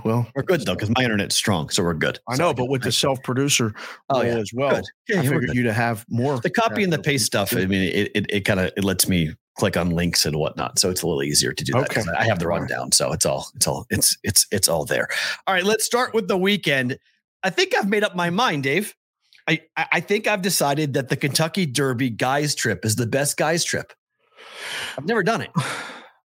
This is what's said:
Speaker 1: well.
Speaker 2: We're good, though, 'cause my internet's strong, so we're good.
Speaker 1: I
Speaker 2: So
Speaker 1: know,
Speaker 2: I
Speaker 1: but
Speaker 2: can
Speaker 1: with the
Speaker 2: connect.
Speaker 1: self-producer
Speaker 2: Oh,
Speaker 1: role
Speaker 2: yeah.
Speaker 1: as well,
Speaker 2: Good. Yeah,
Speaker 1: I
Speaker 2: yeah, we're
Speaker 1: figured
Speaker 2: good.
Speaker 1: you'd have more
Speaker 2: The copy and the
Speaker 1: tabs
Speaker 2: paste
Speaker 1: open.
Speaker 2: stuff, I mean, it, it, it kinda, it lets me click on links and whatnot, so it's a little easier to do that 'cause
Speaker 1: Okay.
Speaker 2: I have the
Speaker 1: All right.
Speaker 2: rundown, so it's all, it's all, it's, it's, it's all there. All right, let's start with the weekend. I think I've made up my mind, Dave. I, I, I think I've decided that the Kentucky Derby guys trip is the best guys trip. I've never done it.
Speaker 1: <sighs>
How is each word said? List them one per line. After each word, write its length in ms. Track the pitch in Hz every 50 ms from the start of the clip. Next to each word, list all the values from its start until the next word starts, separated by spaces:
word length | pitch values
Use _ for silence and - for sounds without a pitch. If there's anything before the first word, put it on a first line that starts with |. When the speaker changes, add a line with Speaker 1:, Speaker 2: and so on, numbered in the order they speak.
| -
Speaker 1:
well. 220 | 110 113 120 117 - -
Speaker 2:
We're 80 | 139 135
good, 220 | - 180 156 117
though, 100 | - 92
'cause 140 | 113 120 104 117
my 60 | 127 127
internet's 300 | 120 107 101 92 - -
strong, 340 | - - 113 98 82 73 -
so 140 | - - 90
we're 100 | 85 82
good. 240 | 76 73 69 - - - -
Speaker 1:
I 80 | 120
Speaker 2:
So 80 | 135 170
Speaker 1:
know, 40 | 175
Speaker 2:
I 20 | 139
Speaker 1:
but 100 | 117 123
Speaker 2:
can 80 | 127
Speaker 1:
with 100 | 139 127
the 40 | 127
Speaker 2:
connect. 100 | 131 117
Speaker 1:
self-producer 800 | - - 143 135 135 - - 123 131 139 143 139 - 120 110 104 - - - - - _ -
Speaker 2:
Oh, 140 | 139 127 117
Speaker 1:
role 40 |
Speaker 2:
yeah. 120 | 117 117 117
Speaker 1:
as 120 | 104 98 113
well, 160 | 123 143 139 123
Speaker 2:
Good. 80 | 113 101 - - _ _ -
Yeah, 60 | 214
Speaker 1:
I 60 | 185 135
Speaker 2:
yeah, 60 | 131
we're 60 | 160
Speaker 1:
figured 120 | 160 123 131
Speaker 2:
good. 80 | 131
Speaker 1:
you'd 100 | 123 123
have 400 | 117 104 117 117 117 117 104 - -
more 300 | - 117 123 143 143 123
Speaker 2:
The 80 | - 175
copy 320 | - - 220 226 214 220 202
and 100 | 185 160
the 40 |
Speaker 1:
tabs 100 | 143 -
Speaker 2:
paste 300 | 151 143 135 - - -
Speaker 1:
open. 120 | 110 98 95
Speaker 2:
stuff, 120 | - 92 95
I 40 |
mean, 160 | 95 98 95 95
it, 280 | 87 - 98 104 - -
it, 120 | 104 101 -
it 140 | - 101 95
kinda, 260 | - 104 92 92 - -
it 80 | - 95
lets 220 | 98 95 - -
me 280 | 98 95 87 80 78 80 - _ _ _ -
click 180 | 110 98 -
on 140 | 90 85 90
links 340 | 82 85 87 87 82 - -
and 120 | 82 76
whatnot, 420 | 76 76 - - - 65 62 - -
so 100 | - 92
it's 140 | - - -
a 40 |
little 160 | 85 80 69 71
easier 300 | 73 73 - - 65 67
to 120 | - -
do 80 | - -
that 180 | 123 147 -
'cause 180 | - 127 107 85
Speaker 1:
Okay. 80 | 85
Speaker 2:
I 80 | 78 117
have 140 | 113 107 90
the 80 | 85
Speaker 1:
All 40 | 85 85
right. 60 | 80
Speaker 2:
rundown, 320 | 71 65 62 62 62 60 -
so 200 | - 67 64 78
it's 140 | - -
all, 240 | 80 67 69 - - -
it's 120 | - -
all, 200 | - 67 69 - -
it's, 260 | - - - - - - -
it's, 240 | - - - - -
it's 160 | - 98 - -
all 180 | 82 80 71
there. 220 | - 73 60 57 - - - - - - - -
All 60 | - 196
right, 100 | 180 180
let's 200 | 202 220 220 -
start 300 | - - 240 254 240 -
with 120 | 226 196 175
the 100 | 208 185
weekend. 600 | 185 196 208 196 - 160 143 135 127 123 131 - - _ _ _ _ _ _ _ -
I 80 | -
think 240 | - - 392 381 -
I've 120 | 415 285 196
made 160 | 220 208 208
up 100 | 196 180
my 140 | 180 175 170
mind, 320 | 170 202 254 240 170 143 135
Dave. 320 | 135 143 180 208 - - _ _ _ _ _ _ _ _ _ _
I, 140 | - 165 160 - _ _
I, 100 | 160 160 - 156
I 60 | 175
think 260 | 170 - 202 220 220
I've 160 | 233 208 202 175
decided 520 | 196 165 - 160 143 143 147 156 143 123
that 140 | 147 127 -
the 60 | 143
Kentucky 500 | 123 - 143 127 - 156 165 - 202 180
Derby 420 | 143 117 139 139 131 123 113 135 123
guys 460 | 110 95 131 127 135 147 151 147 -
trip 300 | - - 120 101 - -
is 100 | 110 110
the 100 | 120 120
best 300 | 107 113 135 143 143 -
guys 260 | - 165 151 170 165 -
trip. 300 | - - 78 - - - - _ _ _ _ _ _ _ - - - - - - - - - - - -
I've 80 | - 139
never 160 | 175 233 220 180
done 200 | 202 226 170 107
it. 80 | - -
Speaker 1:
<sighs> 60 | 170 127 - - - - - - - - - - _ _ _ _